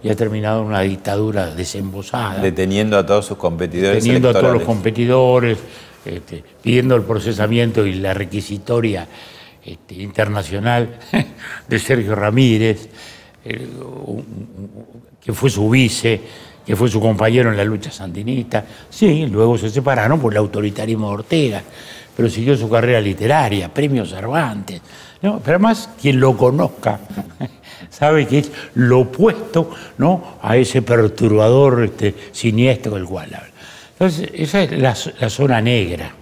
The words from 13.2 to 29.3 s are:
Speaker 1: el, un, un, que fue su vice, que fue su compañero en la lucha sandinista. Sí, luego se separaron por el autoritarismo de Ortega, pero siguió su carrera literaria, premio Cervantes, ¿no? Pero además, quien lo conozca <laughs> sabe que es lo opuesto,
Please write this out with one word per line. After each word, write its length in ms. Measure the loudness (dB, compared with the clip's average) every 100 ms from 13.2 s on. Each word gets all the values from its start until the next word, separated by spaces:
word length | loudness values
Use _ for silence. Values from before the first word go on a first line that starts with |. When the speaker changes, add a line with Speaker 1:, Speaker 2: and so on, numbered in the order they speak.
| -20 _
Speaker 1:
el, 240 | -14 -12 -12 -16
un, 380 | -16 -14 -12 -12
un, 720 | -12 -16 -16 -16 -18 -18 -20 -20 -20 _
que 140 | -8
fue 160 | 0 0
su 180 | 2 2
vice, 500 | 4 4 2 0 -2 -4 -20 -20 -20
que 100 | -6
fue 140 | 0 2
su 100 | 2
compañero 520 | 0 2 2 4 2
en 80 | 2
la 60 |
lucha 260 | -2 -2 -8
sandinista. 720 | -12 -12 -8 -6 -6 -4 -6 -6 -20 -20
Sí, 380 | 2 2 4 0
luego 320 | 2 2 2
se 100 | 0
separaron 500 | -2 0 2 2 2
por 140 | 0
el 60 | 0
autoritarismo 680 | -2 -2 -4 -4 -4 -4 -4
de 60 |
Ortega, 480 | -6 -2 0 0 -4 -12 -20 -20 -20 -16 -2
pero 140 | -2
siguió 260 | 0 0 0
su 140 | 2
carrera 320 | 0 2 2
literaria, 680 | 0 -2 0 2 2 -2 -4
premio 380 | -4 -2 -2 -4
Cervantes, 720 | -8 -4 -2 -2 -6 -12 -14 -16 -20 -20 -4
¿no? 200 | -4 -2
Pero 160 | 0 4
además, 340 | 4 2 -4 -4
quien 180 | 0 4
lo 160 | 4 4
conozca 600 | 2 2 -2 -2 -4 -4 -8 -12 -12 -12
<laughs> 460 | -12 -12 -20 -20 -20
sabe 360 | 0 2 4 2
que 120 | 0
es 120 | 0 -10 -8
lo 260 | 0 4 4
opuesto, 680 | 2 2 2